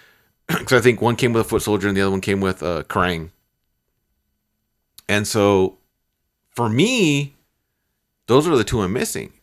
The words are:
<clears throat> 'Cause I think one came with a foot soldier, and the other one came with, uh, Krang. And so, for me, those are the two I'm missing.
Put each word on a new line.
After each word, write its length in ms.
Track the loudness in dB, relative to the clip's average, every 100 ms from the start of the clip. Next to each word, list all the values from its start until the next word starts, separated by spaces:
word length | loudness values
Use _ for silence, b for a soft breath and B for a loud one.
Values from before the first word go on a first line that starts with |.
| b
<clears throat> 360 | b b _ -8
'Cause 240 | -6 0
I 60 | 4
think 200 | 4 2
one 160 | 0 0
came 160 | 0
with 140 | 0 0
a 20 |
foot 140 | -2
soldier, 260 | 0 0 0
and 80 | 0
the 60 |
other 80 | 0
one 100 | -2
came 220 | -2 -2
with, 200 | -2 -4
uh, 200 | -4 -6
Krang. 480 | -4 -2 -2 -2 -10 -18 _ _ _ _ _ _ _ _ _ _ _ _ _ _ _ -16 -4
And 180 | -2 -2
so, 520 | 2 4 4 2 -4 _ _ _ _ _ _ _
for 180 | -4 -2
me, 640 | 0 0 2 0 0 -4 -10 _ _ _ _ _ _ _ _ 0
those 200 | 2 4
are 80 | 2
the 80 |
two 160 | 0 -2
I'm 120 | -2
missing. 400 | -2 -4 -8 -12 -12